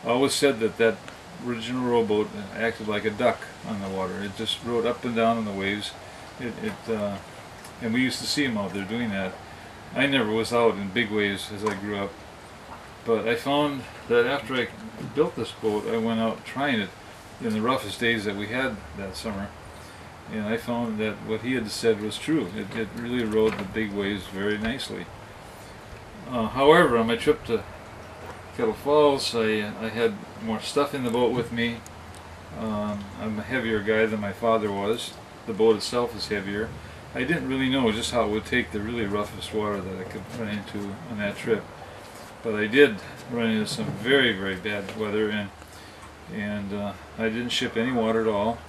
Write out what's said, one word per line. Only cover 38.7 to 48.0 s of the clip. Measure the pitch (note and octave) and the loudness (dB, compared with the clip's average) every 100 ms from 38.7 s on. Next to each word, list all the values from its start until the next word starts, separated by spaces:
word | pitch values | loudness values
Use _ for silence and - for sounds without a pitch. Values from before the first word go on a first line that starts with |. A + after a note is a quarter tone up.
the | G#2+ | -4
really | G#2 A#2 G#2 | -2 -2 0
roughest | G#2 G#2 G2+ - | 0 -2 -6 -4
water | G#2+ G#2+ G2+ | -2 0 -2
that | F#2+ F#2 | -4 -6
I | |
could | F#2 G2+ F#2 A#2 | -8 -8 -8 -6
run | G#2+ | -4
into | G#2 G2 G#2 G2+ G2 - | -4 -6 -6 -6 -8 -8
on | G#2+ | -4
that | G2+ G2+ | -4 -4
trip. | - G#2 - - - - - - - - | 0 0 0 -14 -16 -16 -16 -16 -16 -8
But | A#2 | -4
I | G#2+ G#2+ | 0 4
did | C3 C#3+ G2 - - - | 8 8 6 -10 -14 -6
run | A#2 A2+ | 0 2
into | A2 G#2 | 2 0
some | - G2+ | -2 -4
very, | G2 A#2 C#3 B2 | -2 4 6 6
very | G2 F#2+ | 2 -2
bad | F#2 G#2 G2+ F#2+ A2 | -4 -4 -6 -6 -4
weather, | G#2 G#2 G#2+ | -2 0 0
and, | G#2 G2+ - - - - - - - - | 0 -4 -10 -18 -18 -18 -18 -18 -18 -12
and, | G#2+ G#2 G#2 G2 | -6 -4 -4 -4
uh, | G2+ G2+ F#2+ - - | -4 -6 -8 -14 -2
I | |
didn't | A2+ A2 A#2+ | 0 0 -2
ship | - B2 A2+ | 0 0 0
any | A#2+ | 2
water | B2 | 2